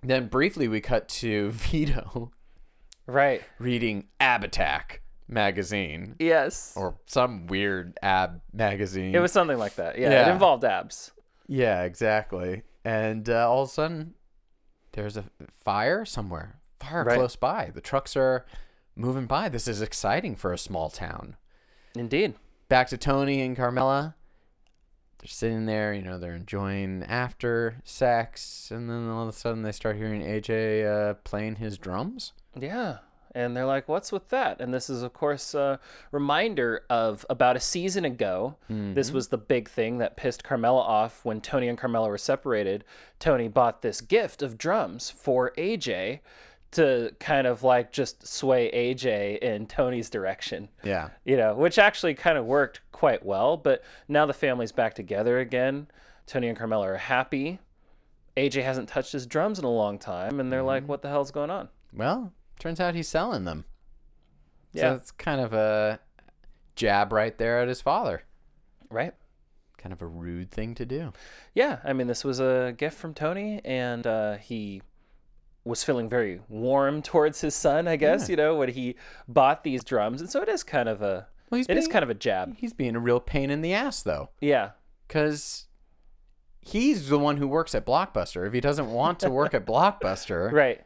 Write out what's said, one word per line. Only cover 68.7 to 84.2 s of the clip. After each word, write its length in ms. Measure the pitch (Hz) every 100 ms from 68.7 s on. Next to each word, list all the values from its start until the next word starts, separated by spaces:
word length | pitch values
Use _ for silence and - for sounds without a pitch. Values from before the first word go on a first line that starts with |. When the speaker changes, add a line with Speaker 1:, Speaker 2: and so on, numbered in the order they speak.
| _ -
Speaker 2:
Right. 240 | 110 151 - _ _ _ _ _ _
Speaker 1:
Kind 140 | -
of 100 | 92
a 40 | 85
rude 440 | 82 87 87 92
thing 240 | - 110 117
to 100 | 120
do. 260 | 135 165 - - - - -
Speaker 2:
Yeah, 240 | 277 165
I 80 | -
mean, 120 | 135 123
this 160 | 120
was 160 | 139 127
a 340 | 131 131 127 117
gift 200 | 147 160
from 140 | 165 151
Tony, 440 | 151 185 208 208 -
and, 400 | 131 123 120 120
uh, 300 | 110 107 104
he 460 | - 117 104 98 - _ _ _ _ - _ _
was 200 | - 117
feeling 240 | - 131 113
very 320 | 123 110 90 104
warm 520 | 107 120 135 139 147
towards 400 | 147 170 151 151
his 140 | 156 -
son, 320 | 160 143 175
I 80 | 160
guess, 320 | 147 170 240
Speaker 1:
Yeah. 40 |
Speaker 2:
you 20 | 170
know, 180 | 151 160
when 140 | 131
he 260 | 123 123 123 - - -
bought 360 | 120 131 147
these 200 | 160 131
drums. 380 | - 123 104 127
And 80 | 170
so 120 | 277
it 80 | 415
is 140 | 403
kind 240 | - 147 117
of 120 | 104
a, 260 | 101 95 - - _
Speaker 1:
Well, 80 | 240
he's 100 | 254
Speaker 2:
it 100 | -
is 80 | 330
Speaker 1:
being 80 |
Speaker 2:
kind 100 | 330
of 60 | 143
a 60 | 104
jab. 420 | 123 95 92 -
Speaker 1:
he's 160 | -
being 220 | - 127 117
a 40 |
real 200 | 117 120
pain 300 | - 139 139
in 120 | 143
the 120 | 165
ass, 280 | 196 269 -
though. 260 | - 73